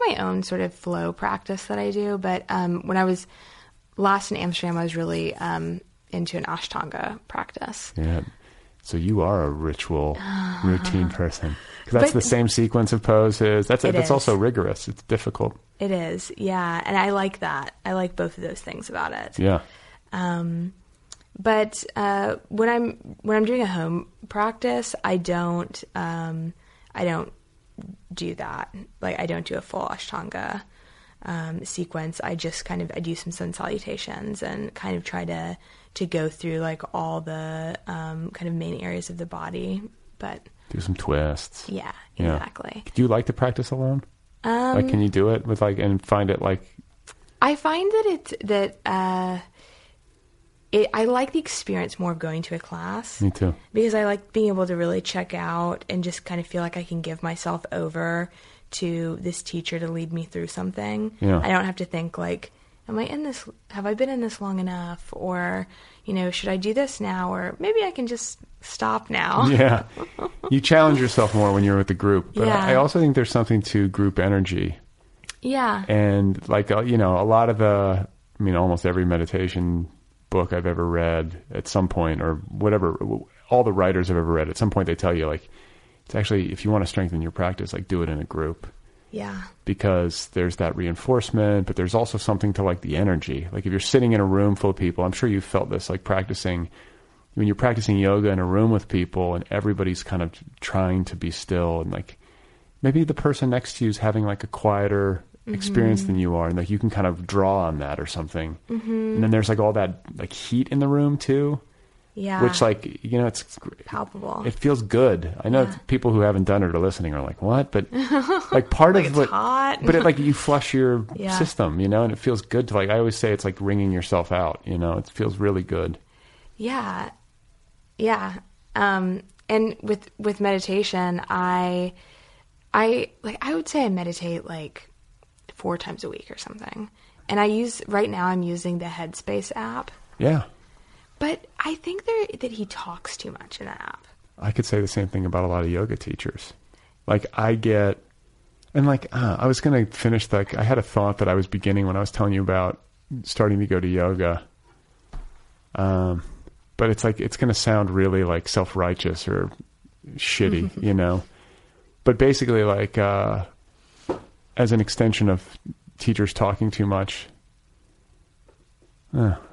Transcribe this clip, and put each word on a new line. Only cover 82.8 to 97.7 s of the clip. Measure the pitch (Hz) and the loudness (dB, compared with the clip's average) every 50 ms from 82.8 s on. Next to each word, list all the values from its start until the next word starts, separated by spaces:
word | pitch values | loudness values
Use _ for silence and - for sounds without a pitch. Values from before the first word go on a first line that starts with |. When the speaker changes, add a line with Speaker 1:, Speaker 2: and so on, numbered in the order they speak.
| 92 82 - - - - - 107 - _ _ _ _ - | 2 0 0 -2 -4 -4 -4 -6 -6 _ _ _ _ 2
Speaker 2:
all | 123 127 120 | 4 4 4
the | 110 | 4
writers | 95 95 92 92 92 92 90 92 | 4 4 4 4 4 2 2 2
I've | 90 | 2
ever | 85 82 85 | 2 2 2
read, | 82 78 78 80 | 2 2 2 0
at | - | 0
some | - - 101 | 0 0 2
point | - 101 92 | 2 2 0
they | 80 85 | 0 -2
tell | - - 90 85 | 0 0 0 0
you, | 85 80 | 0 0
like, | 76 76 78 - - - - - - - - _ _ _ _ _ | -2 -4 -6 -8 -14 -20 -20 -20 -20 -20 -20 _ _ _ _ _
it's | - - | -6 -4
actually, | 107 101 - 107 98 90 92 | -2 0 2 2 0 0 -2
if | 92 - - | -4 -4 0
you | 104 | 0
wanna | 107 104 92 | 2 2 0
strengthen | - - - 92 85 87 80 | 0 -2 -2 -2 0 -2 -2
your | 82 82 | -4 -4
practice, | - - 87 90 95 - - 90 | -4 -2 -2 -2 -2 -4 -8 -8
like, | - 90 92 - | -8 -8 -6 -2
do | 95 87 | -2 -2
it | 85 80 | 0 -2
in | 78 76 | -2 -4
a | 76 | -6
group. | - - 78 78 78 82 - - - - - - - _ _ _ - | -6 -4 -4 -4 -4 -4 -8 -12 -18 -18 -18 -20 -20 _ _ _ -14
Speaker 1:
Yeah. | - 208 202 202 196 190 185 - - _ - | -12 -10 -10 -8 -10 -12 -12 -14 -16 _ -4
Speaker 2:
Because | - 202 - - - 92 87 87 85 - - - - | -4 -2 0 2 2 4 4 2 0 -4 -6 -10 -6
there's | - 95 90 87 87 | -2 -2 0 0 0
that | - 92 82 - | -2 -2 -2 -2
reinforcement, | - 90 85 85 - - - 127 120 - - - 110 107 104 104 101 92 | -2 -2 -4 -4 -4 0 0 0 0 0 0 0 2 2 4 2 2 0
but | - - | -2 -2
there's | - 90 90 110 | -2 -2 0 2
also | 113 117 - - | 0 0 0 -2
something | 104 - - 104 98 - 104 95 | -4 -2 0 0 0 0 0 0
to, | - | 2
like, | 98 95 90 87 | 0 0 0 -2
the | - - 73 | -4 -4 0
energy. | 80 101 98 87 76 - - 65 69 82 90 | 2 2 2 2 0 -2 -4 -6 -6 -6 -6
Like, | 101 101 95 | -6 -4 -4
if | 98 | -2
you're | 92 95 | -2 -2
sitting | - - - 135 123 117 | 0 4 4 6 6 6
in | 113 104 | 4 4
a | 98 | 4
room | 95 95 98 101 101 98 | 4 4 4 4 2 2
full | - - 101 | 2 2 0
of | 92 | 0
people, | - 95 87 85 - 90 | 2 0 -2 0 0 -2
I'm | 92 | -2
sure | 95 - 131 117 | 0 0 0 0
you've | 101 98 - | 0 0 -2
felt | - - 95 - - | 0 -2 -2 0 0
this, | 101 - - - | -4 -6 -4 -4
like, | 92 95 - | -6 -4 -2
practicing, | - 101 95 95 - 95 - - 92 90 87 85 - - - - - - - _ _ _ _ _ _ - | -2 0 0 0 -4 -6 -4 -2 -2 -2 -2 -4 -6 -10 -18 -20 -20 -20 -20 _ _ _ _ _ _ -2
when | 107 107 104 | 0 2 2
you're | 101 | 2
practicing | - 127 123 | 4 2 2